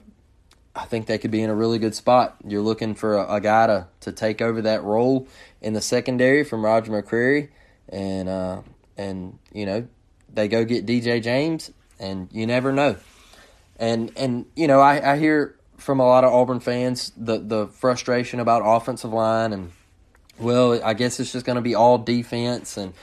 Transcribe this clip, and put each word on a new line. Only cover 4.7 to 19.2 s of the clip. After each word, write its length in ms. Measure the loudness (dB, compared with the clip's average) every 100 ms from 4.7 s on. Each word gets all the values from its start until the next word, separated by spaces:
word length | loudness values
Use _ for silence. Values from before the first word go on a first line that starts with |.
| -2
role 440 | 0 0 2 0 -4 -20 -20 _
in 120 | -6
the 80 | -4
secondary 640 | -2 -2 -2 2 4 4
from 200 | 0 -2
Roger 280 | 2 2 0
McCreary, 580 | -6 -2 0 2 0 -2 _ _ _ -16
and, 420 | -8 -6 -6 -4
uh, 320 | -4 -6 -8 -14 -20 _ -12
and, 420 | -10 -10 -12 -16 _
you 140 | -10 -6
know, 220 | -6 -8 _ _ _ _
they 140 | -4 0
go 180 | 0 0
get 200 | -2 -2
D 160 | -2
J 180 | 0 -2
James, 520 | -2 -2 -2 -4 -10 -20 _ -14
and 300 | -10 -10 -10
you 160 | -6 -2
never 240 | 0 0
know. 240 | 0 0 -2 -10 _ -20 -20 -20 _ _ -6
And, 340 | -4 -2 -4 -4
and, 300 | -4 -4 -6 -2
you 120 | 4
know, 120 | 6
I, 340 | 6 6 2
I 40 | 2
hear 380 | 2 2 -2 _ _ _
from 240 | -4 2
a 40 | 6
lot 200 | 6 6
of 80 |
Auburn 260 | 4 2 0
fans 540 | -4 -2 -2 -4 -8 -10
the, 220 | -4 -4
the 300 | -2 -4 -4
frustration 760 | -2 0 0 0 -2 -2 -4
about 220 | 2 2 4
offensive 480 | 2 2 -8 -4
line 400 | 0